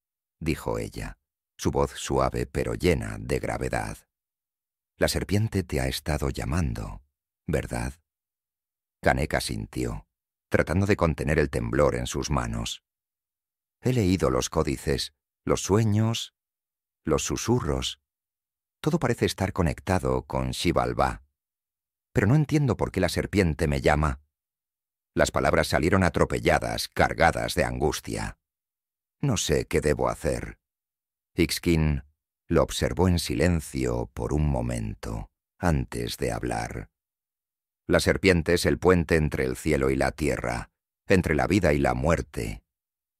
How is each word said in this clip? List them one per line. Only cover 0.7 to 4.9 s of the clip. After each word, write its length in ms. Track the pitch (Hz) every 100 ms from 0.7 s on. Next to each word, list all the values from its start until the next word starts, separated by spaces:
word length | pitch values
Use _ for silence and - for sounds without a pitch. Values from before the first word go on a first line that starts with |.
| 55
ella, 380 | 53 57 50 - _ _ _ -
su 140 | 85
voz 200 | 65 71
suave 540 | - - 67 64 60
pero 280 | 62 65 60
llena 420 | 57 90 69 53 53
de 200 | 58 65
gravedad. 580 | - 57 65 60 53 52 _ _ _ _ _ _ _ _ _